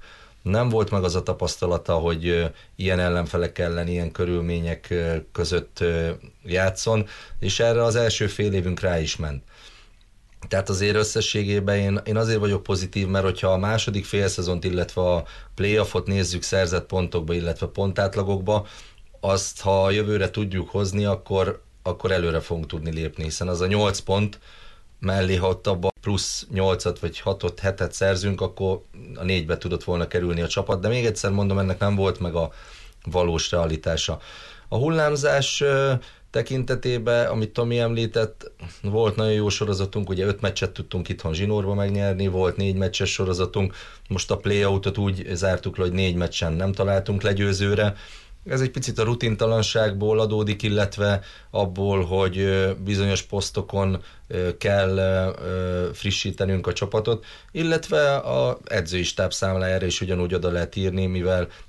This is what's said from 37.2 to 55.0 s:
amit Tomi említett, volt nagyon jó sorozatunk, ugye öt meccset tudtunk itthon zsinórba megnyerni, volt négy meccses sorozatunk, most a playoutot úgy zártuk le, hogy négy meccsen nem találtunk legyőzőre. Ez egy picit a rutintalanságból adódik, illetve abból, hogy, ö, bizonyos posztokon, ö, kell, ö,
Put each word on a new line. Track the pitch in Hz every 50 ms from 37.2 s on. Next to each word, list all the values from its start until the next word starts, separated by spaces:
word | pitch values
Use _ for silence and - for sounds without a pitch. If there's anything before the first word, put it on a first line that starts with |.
| 117
amit | - - 113 107 104 -
Tomi | - 117 120 120 120
említett, | 117 117 117 117 117 104 - 113 110 107 - - - - - - 82 82 - -
volt | - 101 101 110 117 107 98
nagyon | 110 110 110 107
jó | 107 107 101
sorozatunk, | 95 - 107 101 98 95 98 98 - 107 98 87
ugye | 95 90 95
öt | 104 98 -
meccset | - 98 90 - 95 -
tudtunk | - - 85 - - 92 82 -
itthon | 82 - - 80 80
zsinórba | 82 98 104 107 104 95 98 101
megnyerni, | 101 101 98 98 101 101 98 95 92 98
volt | 98 90 92 92 90 87
négy | 104 98 98 95
meccses | 95 95 92 - - 95 87
sorozatunk, | - - 98 92 90 85 92 87 - 104 98 95 - - - - - - - -
most | 98 92 - -
a | 104
playoutot | 95 - 101 101 101 101 98 98 95 - 98 92
úgy | 107 101 98 95 92 87 - 95
zártuk | 82 95 95 92 90 - 98 82
le, | - 92
hogy | 87 87
négy | 95 95 92 87
meccsen | 87 87 82 - - 90 82 78
nem | 82 92 98
találtunk | 95 - 98 98 98 95 95 - 101 95
legyőzőre. | - 104 98 98 101 101 95 90 101 101 101 101 104 104 101 - - - - - - - - - -
Ez | - 135 131
egy | 131 127
picit | - 127 123 - 104 113
a | 110
rutintalanságból | 117 120 117 - 117 107 101 113 113 113 113 104 - - 113 110 104 98 98 107 107 110 110
adódik, | 110 104 110 107 107 104 107 104
illetve | - 107 101 104 101 98 - 101 101 101 101 98 - - - - - -
abból, | - 101 101 90 90 98 98 101 98 95 90
hogy, | 85 95 95 95 95 87
ö, | 95 98 98 95 95 95 95 95 - 92
bizonyos | 98 104 98 101 98 95 92
posztokon, | - - - 98 92 - - 104 92 - - 98 95 95 95 95 - - - - -
ö, | - - 90 90 87 85
kell, | - - 101 101 101 98 95 95
ö, | 95